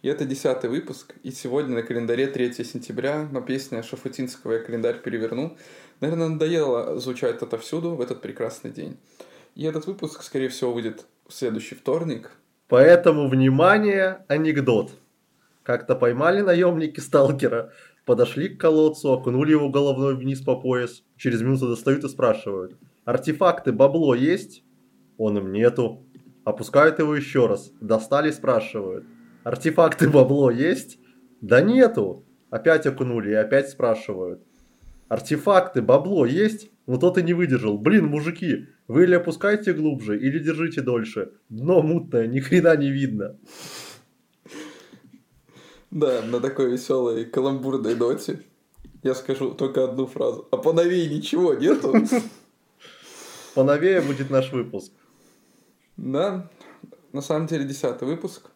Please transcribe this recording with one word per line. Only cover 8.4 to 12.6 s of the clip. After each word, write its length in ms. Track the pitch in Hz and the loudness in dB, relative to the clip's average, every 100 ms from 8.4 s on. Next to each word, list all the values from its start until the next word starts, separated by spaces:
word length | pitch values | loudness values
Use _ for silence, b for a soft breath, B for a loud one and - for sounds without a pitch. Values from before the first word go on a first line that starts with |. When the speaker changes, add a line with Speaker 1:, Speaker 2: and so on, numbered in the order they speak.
| 117 - - | -10 -8 -16
Speaker 1:
день. 260 | - 78 - b b b b b | -12 -14 -16 b b b b b
И 120 | - 156 | -8 -6
этот 200 | 156 151 | -6 -8
выпуск, 380 | 190 151 - | -8 -10 -12
скорее 260 | - 135 131 | -8 -4 -4
всего, 240 | 127 127 | -4 -4
выйдет 320 | 120 113 104 - _ _ | -4 -6 -10 -20 _ _
в 60 | |
следующий 420 | - 123 110 - - | -8 -6 -6 -10 -10
вторник. 560 | - 156 165 117 - _ _ _ | -4 -2 -4 -8 -12 _ _ _